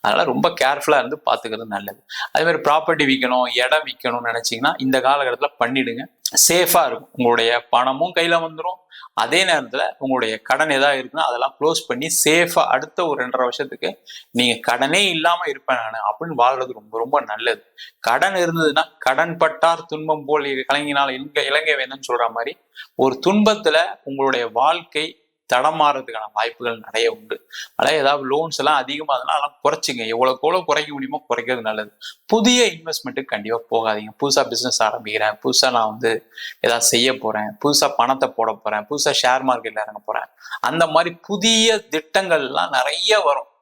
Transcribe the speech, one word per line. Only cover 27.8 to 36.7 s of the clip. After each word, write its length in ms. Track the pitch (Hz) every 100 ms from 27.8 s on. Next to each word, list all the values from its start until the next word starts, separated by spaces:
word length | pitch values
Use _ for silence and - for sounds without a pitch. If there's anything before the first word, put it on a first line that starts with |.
| 135 156
ஏதாவது 200 | 135 143 131
லோன்ஸ் 300 | 147 160 143
எல்லாம் 180 | 139 147
அதிகமா 300 | 127 147 156 131
அதெல்லாம் 380 | 139 156 143 _
குறைச்சிங்க, 400 | - 143 - 120 113
எவ்வளவுக்கு 320 | 113 127 131 151
எவ்வளவு 200 | 180 170
குறைக்க 200 | 147 151
முடியுமோ 260 | 143 135 147 _
குறைக்கிறது 340 | 120 120 127 110
நல்லது. 240 | 107 104 _ - - -
புதிய 300 | 220 214 247 220 165
இன்வெஸ்ட்மெண்ட்டுக்கு 580 | 165 151 131 139 135
கண்டிப்பா 260 | 110 107 117 -
போகாதீங்க. 400 | 113 113 107 107 -
"புதுசா 220 | 143 139 117
பிசினஸ் 280 | 117 123 - 110
ஆரம்பிக்கிறேன், 500 | 113 107 107 107 107
புதுசா 260 | 135 123 135 120
நான் 160 | 110
வந்து 200 | 110 120 110 _ - - -
ஏதாவது 220 | 123